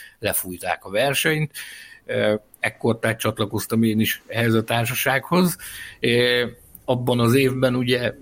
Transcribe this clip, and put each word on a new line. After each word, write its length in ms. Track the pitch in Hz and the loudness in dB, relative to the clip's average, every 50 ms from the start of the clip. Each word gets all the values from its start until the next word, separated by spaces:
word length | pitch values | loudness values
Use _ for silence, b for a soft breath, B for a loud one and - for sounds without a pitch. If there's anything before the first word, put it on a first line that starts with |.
| B B B _ | B B B _
lefújták 680 | - 101 85 - - 92 90 87 - 90 85 - - | -4 -4 -4 -4 -6 -8 -10 -8 -6 -6 -6 -6 -6
a 40 | 98 | -4
versenyt. 640 | 95 104 127 139 139 - - 160 156 156 156 147 B B B B B B B B B B _ | -2 0 0 0 0 0 0 0 0 0 -2 -4 B B B B B B B B B B _
Ö, 280 | - 117 113 107 107 107 107 - _ - _ | -6 -2 0 2 2 0 0 -4 _ -10 _
ekkor 400 | - 110 - - - 120 113 113 | -6 -6 -4 0 0 0 0 2
tehát 200 | - 113 110 113 | 0 -2 0 0
csatlakoztam 640 | - 113 107 - 110 101 110 104 - - 117 113 113 | -2 -2 -2 -2 -4 -4 -4 -4 -4 -2 0 2 2
én 160 | 113 107 110 | 2 2 2
is 220 | 113 110 - - - - | 0 0 -2 -6 -10 -6
ehhez 260 | - 113 117 117 113 | -4 0 2 2 2
a 100 | 113 110 | 2 2
társasághoz. 920 | - 117 117 120 120 123 - - 131 131 135 - - 170 180 185 175 160 B B B B B B B B B | 0 0 -2 -2 -2 -4 -2 0 0 0 0 0 0 2 2 2 2 0 B B B B B B B B B
Ö, 460 | - 120 120 120 123 123 123 123 120 117 120 - - - - - - | 0 2 2 4 4 4 2 2 0 -2 -6 -12 -20 -20 -20 -8 -4
abban 340 | - 131 123 123 127 123 120 | -2 -2 0 0 0 2 4
az 140 | 120 117 117 | 4 4 4
évben 420 | 139 135 131 127 123 131 127 123 | 4 4 2 2 2 0 0 0
ugye 380 | 127 127 123 123 123 123 110 - - | 0 0 0 0 0 0 -2 -6 -8